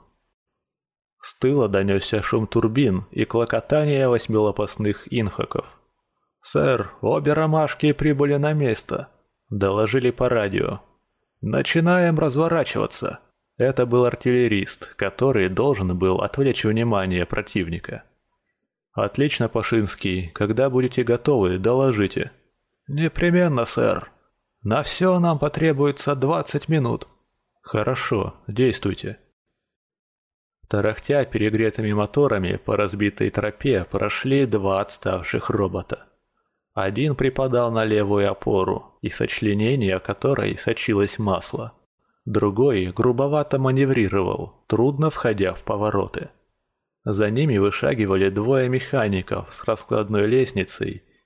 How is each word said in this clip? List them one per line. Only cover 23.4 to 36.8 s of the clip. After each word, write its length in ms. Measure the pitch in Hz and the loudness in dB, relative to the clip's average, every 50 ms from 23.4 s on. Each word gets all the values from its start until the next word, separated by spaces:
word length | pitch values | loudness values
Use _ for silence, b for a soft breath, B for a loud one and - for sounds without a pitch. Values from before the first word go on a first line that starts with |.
| 180 165 143 120 117 | 4 2 2 0 -2
сэр. 480 | - - 120 120 107 92 - - - - _ _ _ _ _ _ _ _ _ - | -2 0 0 0 2 0 -2 -4 -10 -16 _ _ _ _ _ _ _ _ _ -4
На 200 | 101 110 143 143 | -2 0 0 0
все 360 | - - - 180 185 180 180 | -2 -2 0 2 2 4 4
нам 200 | 175 170 160 139 | 4 2 2 2
потребуется 760 | 147 147 - - 165 160 147 135 143 143 139 - - 151 143 | 0 -2 0 0 2 2 2 4 2 0 0 0 -2 -2 0
двадцать 540 | 135 127 139 165 165 - - - 147 - - | 0 0 0 0 0 -2 -4 -4 -4 -2 0
минут". 400 | 160 156 131 117 117 - - - _ _ _ _ _ _ _ _ _ _ _ | 0 2 2 0 -2 -4 -6 -12 _ _ _ _ _ _ _ _ _ _ _
"Хорошо, 720 | - - 107 107 127 131 - - - 123 104 - - - - _ | -6 -4 -2 -2 -2 -2 -2 -2 -2 -2 -2 -2 -2 -6 -10 _
действуйте". 720 | - 104 113 131 123 107 - - 101 92 - - - 101 - _ _ _ _ _ _ _ _ _ _ _ _ _ _ _ _ _ _ _ _ _ _ _ _ _ _ _ _ - - | -6 -2 2 2 2 2 0 -2 -4 -4 -4 -8 -10 -12 -14 _ _ _ _ _ _ _ _ _ _ _ _ _ _ _ _ _ _ _ _ _ _ _ _ _ _ _ _ -10 -4
Тарахтя 560 | - 101 101 107 107 - - - 143 143 127 | -2 0 0 0 -2 -4 -2 0 0 0 0
перегретыми 680 | 127 - 110 104 107 107 110 113 107 - - 110 107 104 | 0 -2 0 0 0 2 2 0 0 0 -2 -2 0 0
моторами 640 | 104 104 101 - 143 147 135 113 98 92 90 95 | 0 0 0 2 2 2 2 2 0 0 -2 -4
по 200 | 98 - - 110 | -4 -2 -2 0
разбитой 540 | 101 104 92 95 101 104 104 - - 104 104 | 0 0 -2 -2 0 -2 -2 0 0 -2 0
тропе 560 | - - 104 107 - - - 143 123 95 85 - | 0 -2 -2 -4 -4 -2 0 0 2 0 0 -2
прошли 560 | - 101 113 104 - - - 131 135 139 139 | -4 -2 -2 -2 -2 -4 -2 0 2 2 2
два 340 | 117 107 107 98 98 95 95 | 2 2 0 0 0 0 0
отставших 680 | 101 - - - - 101 95 92 87 - - 117 - - | 0 -4 -8 -6 -4 -4 -4 -2 -4 -4 -4 -4 -2 -2
робота. 580 | 107 104 98 92 92 95 - - - - - _ _ _ _ _ _ _ _ _ _ _ _ _ _ 107 | 0 0 0 -2 -2 -4 -6 -8 -10 -10 -10 _ _ _ _ _ _ _ _ _ _ _ _ _ _ -4